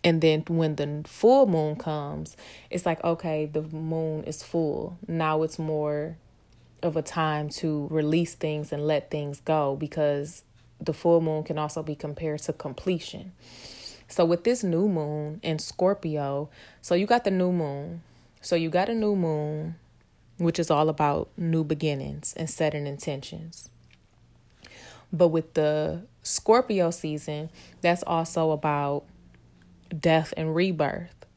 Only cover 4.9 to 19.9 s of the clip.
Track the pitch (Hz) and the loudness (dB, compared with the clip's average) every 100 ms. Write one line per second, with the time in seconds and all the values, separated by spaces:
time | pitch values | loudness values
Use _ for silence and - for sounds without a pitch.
4.9 | 175 - 165 160 156 160 - 156 156 151 | -10 -6 -2 2 2 0 -2 -2 -2 -2
5.9 | 147 156 165 - _ _ - - - 170 | -2 -4 -10 -18 _ _ -20 -20 -4 -2
6.9 | 160 147 170 156 151 151 - 165 151 147 | -2 -4 -2 0 0 -4 -4 -2 -2 -2
7.9 | 156 151 160 170 - 156 151 151 147 151 | 0 2 2 0 -2 -4 -4 -4 -2 0
8.9 | 151 - 151 143 143 - 156 139 139 147 | 0 0 -6 -6 -6 0 2 2 -2 -4
9.9 | - 147 143 147 - - _ - _ - | 0 2 2 -4 -10 -14 _ -20 _ -6
10.9 | 151 170 170 160 156 156 151 151 165 156 | 0 4 6 4 -2 -4 -4 -4 -4 -6
11.9 | 147 151 147 160 151 - 156 143 131 185 | -8 -8 -6 -4 -4 -4 -6 -8 -6 -2
12.9 | 175 - - 185 - - - - - - | -2 -4 -12 -14 -18 -20 -20 -18 -18 -18
13.9 | - - - 165 170 233 240 196 165 208 | -20 -6 2 4 4 2 0 0 2 2
14.9 | 170 147 151 151 160 165 156 - - 180 | 0 -2 -4 -6 -6 -4 -4 -4 0 2
15.9 | 196 165 151 139 139 151 - - - - | 2 -2 -2 -2 -4 -6 -12 -20 -18 0
16.9 | 180 202 240 214 190 180 180 143 139 156 | 0 4 2 4 2 2 2 -2 -6 -8
17.9 | 170 - - _ _ - 170 165 175 208 | -12 -16 -20 _ _ -2 0 2 2 2
18.9 | 226 208 196 165 151 151 151 160 165 _ | 0 2 2 2 0 -2 -4 -8 -10 _